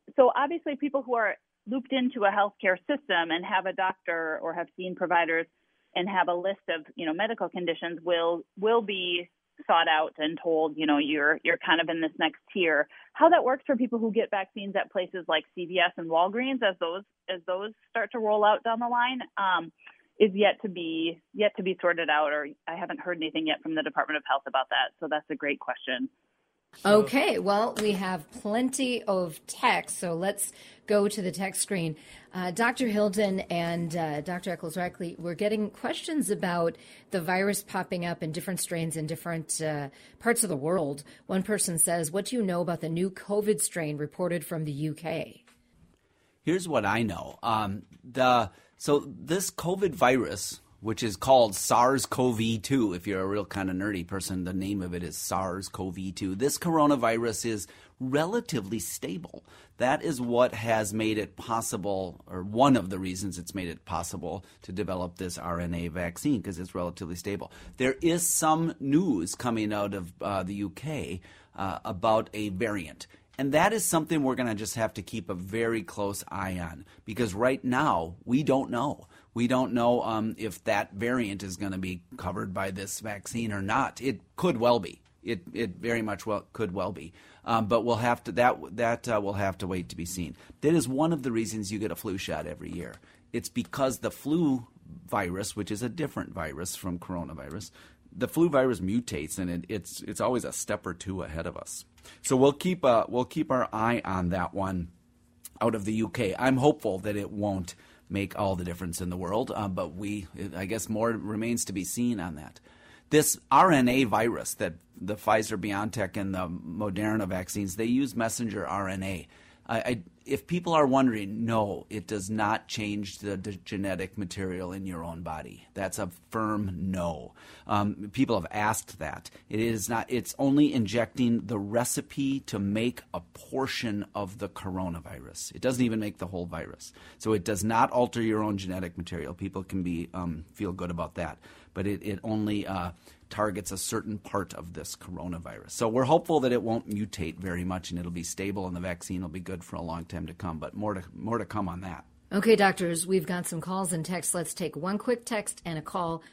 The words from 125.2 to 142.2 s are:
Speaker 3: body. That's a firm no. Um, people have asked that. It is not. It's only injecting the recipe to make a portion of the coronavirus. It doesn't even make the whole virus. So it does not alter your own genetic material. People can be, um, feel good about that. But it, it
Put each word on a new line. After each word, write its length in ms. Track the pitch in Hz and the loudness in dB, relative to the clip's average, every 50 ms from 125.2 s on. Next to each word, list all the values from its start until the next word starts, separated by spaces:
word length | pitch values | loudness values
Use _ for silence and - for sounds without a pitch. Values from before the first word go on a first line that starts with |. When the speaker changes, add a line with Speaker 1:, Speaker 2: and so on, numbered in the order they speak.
Speaker 3:
body. 440 | 87 82 80 78 71 60 55 - - - - | -8 -8 -8 -8 -10 -12 -16 -18 -20 -12 -8
That's 240 | 98 98 95 - - | -6 -4 -4 -4 -4
a 120 | 101 90 - - _ _ | -6 -6 -8 -12 _ _
firm 460 | - 113 110 107 107 104 104 95 92 78 92 95 | -4 -2 0 0 0 0 -2 -2 -4 -4 -2 -2
no. 420 | 92 90 87 85 80 73 60 - - - - - - - - | -2 0 -2 -2 -4 -6 -10 -14 -18 -20 -20 -20 -20 -12 -4
Um, 440 | - 104 104 104 104 - - 104 101 | 0 0 2 2 0 -2 -4 -8 -4
people 280 | - 131 135 - 117 98 | 0 2 2 4 2 0
have 100 | 82 - | 0 -2
asked 480 | - 107 104 107 110 - - - - - | -2 0 0 0 0 -2 -4 -10 -10 -10
that. 320 | 78 76 - - - - - - - - | -8 -8 -8 -10 -12 -16 -20 -20 -10 -6
It 120 | - 107 | -2 0
is 280 | 113 117 113 107 95 - | 0 0 0 -2 -2 -2
not. 180 | 117 113 87 - | -2 -2 -2 -2
It's 260 | 127 120 - - - - | -2 -2 -2 -4 -2 0
only 340 | 135 139 135 147 151 143 | 2 4 6 6 6 6
injecting 760 | - 131 110 95 104 120 113 - - - 123 117 117 113 - | 4 2 0 2 2 0 0 0 0 2 4 4 4 2 0
the 120 | 101 120 104 | -2 -2 -2
recipe 800 | 101 101 107 117 123 - - 151 143 - - 147 139 135 135 135 | -2 0 0 0 2 0 0 -4 -4 -4 -4 -2 0 0 0 -2
to 180 | - - - 104 | -4 -4 -2 0
make 440 | 101 98 101 110 113 123 120 - - _ - | 0 2 2 2 2 0 -2 -4 -8 _ -10
a 60 | 87 | -10
portion 840 | 85 - - - - - - 131 127 - - - 127 113 104 104 101 - - | -10 -12 -16 -20 -12 -6 -2 -2 -2 -2 -2 -4 -4 -2 -4 -4 -6 -6 -6
of 240 | 104 101 92 95 92 | -6 -6 -6 -8 -8
the 100 | 101 92 | -8 -8
coronavirus. 1080 | - - - 95 92 92 92 90 82 82 82 - - 65 62 - - - - - - | -8 -8 -6 -4 -4 -2 -2 -4 -4 -6 -10 -12 -14 -16 -16 -14 -12 -12 -12 -12 -6
It 80 | - | -2
doesn't 220 | - 127 131 120 127 | 0 0 2 4 2
even 140 | 117 113 110 | 2 2 0
make 200 | 107 104 - - | -2 -4 -6 -6
the 100 | 95 90 | -8 -6
whole 180 | 95 90 87 | -4 -4 -4
virus. 460 | 87 80 80 - - - - - - - - - - - - | -4 -6 -6 -8 -8 -12 -16 -18 -20 -20 -20 -20 -20 -16 -4
So 140 | - 110 | 0 2
it 120 | 110 101 87 | 2 2 2
does 200 | - 107 90 98 | 0 -2 0 0
not 260 | 110 113 113 131 - | 2 4 6 4 6
alter 320 | - 123 123 117 - 120 | 4 4 2 2 2 0
your 200 | 113 110 107 107 | 0 2 2 2
own 140 | 107 107 104 | 0 0 -2
genetic 400 | 95 95 92 92 92 92 85 - | -2 -4 -4 -6 -4 -6 -6 -6
material. 380 | - 85 - 92 85 76 65 87 | -8 -8 -8 -6 -6 -6 -8 -8
People 300 | - 98 95 - 95 92 | -8 -8 -8 -6 -8 -8
can 180 | - 95 95 | -6 -4 -4
be, 280 | 90 90 85 82 85 - - | -2 -2 -2 -4 -4 -6 -8
um, 300 | 92 90 87 80 78 82 - | -6 -6 -6 -6 -6 -10 -14
feel 200 | - - 110 92 | -8 -6 -6 -4
good 180 | 90 92 90 87 | -4 -4 -6 -6
about 240 | 87 82 82 80 - | -4 -6 -6 -6 -6
that. 240 | - 85 78 71 - - - - - - - - | -6 -6 -6 -8 -12 -18 -20 -20 -20 -20 -10 -6
But 120 | 92 95 | -4 -2
it, 160 | 101 101 92 | -2 -2 -4
it 160 | - 104 101 95 | -4 -6 -6 -6